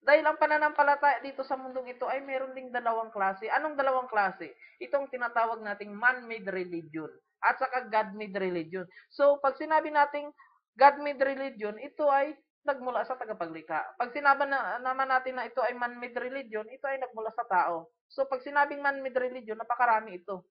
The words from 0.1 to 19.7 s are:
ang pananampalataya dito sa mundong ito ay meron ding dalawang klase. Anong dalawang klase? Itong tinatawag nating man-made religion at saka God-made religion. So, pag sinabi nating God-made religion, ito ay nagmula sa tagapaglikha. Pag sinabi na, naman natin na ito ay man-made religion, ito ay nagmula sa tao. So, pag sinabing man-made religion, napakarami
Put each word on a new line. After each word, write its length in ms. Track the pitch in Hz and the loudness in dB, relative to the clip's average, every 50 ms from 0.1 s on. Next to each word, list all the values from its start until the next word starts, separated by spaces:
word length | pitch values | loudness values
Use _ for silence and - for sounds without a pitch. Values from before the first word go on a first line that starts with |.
| 294 311 311 | 6 6 6
ang 160 | 302 311 311 | 4 2 4
pananampalataya 800 | 311 302 302 302 302 302 302 302 285 285 285 277 294 285 262 233 | 2 4 4 4 2 2 4 4 4 4 4 4 4 2 2 2
dito 240 | - 277 269 269 269 | -2 -8 -8 -8 -6
sa 160 | - 285 262 | -4 -4 -6
mundong 320 | 262 262 254 262 254 247 | -6 -8 -8 -8 -8 -8
ito 160 | 254 247 254 - | -8 -8 -4 -4
ay 160 | 247 269 277 | -4 -4 -4
meron 320 | 269 269 262 262 262 262 | -4 -6 -6 -6 -6 -8
ding 160 | 262 262 254 | -12 -12 -6
dalawang 400 | 240 247 240 233 226 226 226 220 | -6 -2 0 0 0 0 -2 -4
klase. 400 | 220 208 190 196 196 196 214 220 | -2 0 0 0 0 -2 -4 0
Anong 240 | - 269 294 311 302 | 0 0 0 -2 -2
dalawang 320 | 277 269 269 262 262 247 240 | 0 0 2 2 0 -2 -2
klase? 480 | - 214 202 190 185 - 170 147 - _ - - _ _ | -4 -2 -2 -2 -4 -6 -14 -16 -16 _ -20 -20 _ _
Itong 320 | - - - 285 277 269 | -10 -2 -2 -2 -2 -2
tinatawag 480 | - 247 247 233 233 240 226 233 226 226 | -6 -4 -6 -2 0 0 0 0 0 -4
nating 320 | 220 208 202 202 208 208 | -6 -8 -8 -8 -8 -12
man-made 560 | 208 202 226 240 254 254 240 226 226 226 190 190 | -10 0 2 2 2 2 -4 -10 -10 -8 -6 -6
religion 640 | 185 190 180 180 175 165 165 147 147 156 156 151 - - _ _ _ _ - | -4 -4 -6 -6 -8 -10 -10 -8 -10 -8 -8 -8 -12 -16 _ _ _ _ 2
at 160 | 202 - - | 2 2 2
saka 320 | 262 262 - 254 240 214 | -2 -2 -2 -4 -4 0
God-made 400 | 208 220 220 202 190 214 214 208 190 202 | 0 0 0 0 -4 -10 -10 -6 -4 -2
religion. 480 | 190 185 180 175 160 160 170 190 180 180 _ - - _ | -2 0 -2 -2 -4 -4 -8 -10 -10 -10 _ -20 -20 _
So, 240 | _ - 285 285 285 285 - | _ 4 6 6 6 6 2
pag 160 | 269 262 - | 0 0 0
sinabi 320 | 311 311 320 311 311 302 | -2 2 2 2 2 4
nating 400 | 302 294 294 294 294 294 294 294 302 _ - _ _ _ _ _ _ - | 4 4 4 4 2 -8 -8 -8 -14 _ -20 _ _ _ _ _ _ 8
God-made 400 | 262 285 277 294 294 294 285 247 | 8 8 8 8 -4 -6 0 0
religion, 560 | 269 269 277 262 277 269 254 208 214 208 208 220 | 0 0 0 -2 -6 -8 -6 -6 -6 -6 -6 -6
ito 300 | 247 285 _ - 302 285 | -12 -14 _ 0 2 4
ay 260 | 269 277 277 294 311 _ _ _ _ _ _ | 4 4 2 0 -4 _ _ _ _ _ _
nagmula 400 | 285 277 254 247 254 247 220 233 | -2 -2 -2 -2 -4 -2 -2 -2
sa 160 | - 262 254 | -2 -4 -8
tagapaglikha. 800 | 247 214 214 190 175 165 160 160 160 - 165 156 - - - _ | -6 -10 -6 -6 -6 -8 -8 -12 -8 -4 -4 -4 -4 -4 -4 _
Pag 160 | 240 247 240 | -6 -4 -4
sinabi 320 | 294 285 285 277 269 285 277 | 2 4 4 4 6 4 0
na, 320 | 277 269 233 185 202 240 | 0 -2 -2 -2 -4 -4
naman 320 | 247 262 262 262 269 262 | -2 -4 -2 -2 0 2
natin 260 | 262 262 254 262 254 254 | 2 2 2 0 -6 -6
na 80 | 240 | -6
ito 140 | 233 233 262 | -6 -2 -2
ay 160 | 220 233 247 | 0 0 0
man-made 400 | 240 240 240 240 240 240 240 233 | -2 -6 -6 -6 -8 -12 -8 -6
religion, 480 | 240 240 254 262 277 269 226 214 214 214 220 | -6 -6 -6 -6 -8 -10 -6 -6 -8 -8 -8
ito 160 | 247 269 - 269 | -14 -8 -6 -6
ay 160 | 269 269 262 | -4 -4 -6
nagmula 260 | 247 - 220 220 220 226 | -8 -8 -8 -8 -6 -6
sa 80 | - 233 | -6 -4
tao. 480 | 226 202 180 160 156 170 165 165 - _ _ _ _ | 0 2 2 2 2 0 -4 -6 -10 _ _ _ _
So, 240 | - - 269 269 | -4 -4 -2 -2
pag 80 | - 254 - 285 | -2 -6 -6 0
sinabing 320 | 285 285 285 285 285 285 | 2 4 4 4 2 -2
man-made 380 | 285 277 277 269 269 262 247 254 | 0 -2 -2 0 -6 -2 -2 0
religion, 400 | 247 254 247 262 233 214 220 214 | -2 -2 -4 -6 -8 -8 -8 -8
napakarami 640 | 233 233 | -4 -4